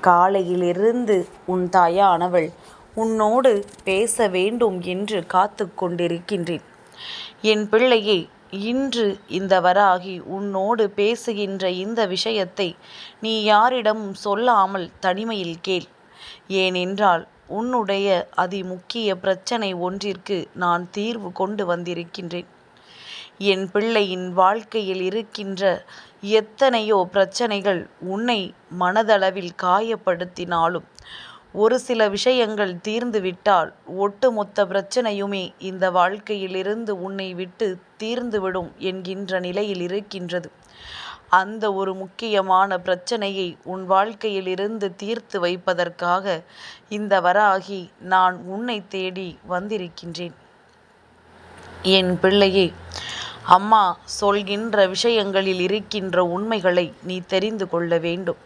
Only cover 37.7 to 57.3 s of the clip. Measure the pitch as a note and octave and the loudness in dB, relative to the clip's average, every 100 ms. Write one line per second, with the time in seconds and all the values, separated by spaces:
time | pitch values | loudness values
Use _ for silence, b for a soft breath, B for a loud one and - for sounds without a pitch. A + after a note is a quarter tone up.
37.7 | F3+ _ _ A3 B3 B3 G#3+ F#3+ F#3 E3 | -4 _ _ -6 -4 -2 -2 -2 -4 -6
38.7 | - F#3 F#3 F3+ F#3+ G3 F#3 F3+ F3+ G#3 | -8 -6 -6 -8 -8 -4 -4 -2 -4 -4
39.7 | F#3+ F3 F#3+ G#3 G3 F3 F3 D#3+ _ _ | -4 -4 -6 -8 -12 -6 -6 -8 _ _
40.7 | B B B B B _ F#3 F#3+ A3 G#3+ | B B B B B _ 2 2 -2 -2
41.7 | F#3+ F#3+ F#3+ F#3+ - A#3 G#3 F#3+ F#3 G3 | 0 -2 -4 -10 -10 -2 0 4 4 4
42.7 | F#3 F3+ F3+ F3+ A#3 G3+ G3 F#3 - - | 0 -2 -4 -2 -4 -4 -4 -6 -8 -12
43.7 | F#3 F#3 F#3+ G#3 G#3+ A3 G3 F#3 F#3 G3+ | -10 0 2 2 -2 -4 -4 -4 -4 -4
44.7 | A3 G3+ F3+ G3+ A#3 - G3+ F3 F3+ F3+ | -4 -6 -6 -6 -6 -6 -2 -2 -2 -2
45.7 | F3 F3 E3 F3 F3+ G3 E3 E3+ B B | -2 -2 -2 0 0 0 -4 -6 B B
46.7 | B _ G#3 G#3 F#3+ F3 F#3 G#3 F#3+ F#3 | B _ -6 2 2 4 4 4 2 -2
47.7 | G3 F3 _ F#3 F#3 F#3 F3+ F3 F#3+ B3 | -10 -12 _ 0 4 4 2 -8 -8 -4
48.7 | A3 F#3 G3 F#3 F#3 F#3 - - F3+ G3+ | -6 -6 -6 -6 -6 -10 -12 -6 -6 -4
49.7 | G#3+ F3+ E3 E3+ D#3+ F3 - _ _ _ | -6 -6 -12 -14 -10 -12 -14 _ _ _
50.7 | _ _ _ _ _ _ - - - - | _ _ _ _ _ _ -20 -20 -20 -20
51.7 | - F#3+ F#3+ F#3 F3+ F#3+ G3+ G3 F#3+ F3 | -8 2 4 4 2 4 4 4 4 2
52.7 | - - B B B B B - F#3 G3+ | -2 -16 B B B B B 4 4 6
53.7 | A3 F#3+ E3+ - - G#3 G3+ G3 G3+ A3+ | 4 4 0 -8 -2 2 2 0 -4 -2
54.7 | A3 F#3+ F#3+ A#3 A3+ G3+ G3 F#3+ F#3 F3+ | 4 4 4 2 2 2 0 0 0 0
55.7 | G#3 G#3 G#3+ F#3+ F3 F3+ F3 G#3+ A3 F#3 | -2 -4 -6 -2 0 0 0 -2 0 2
56.7 | F3+ E3+ - F3+ F#3 F3 | 2 0 -6 -8 -8 -2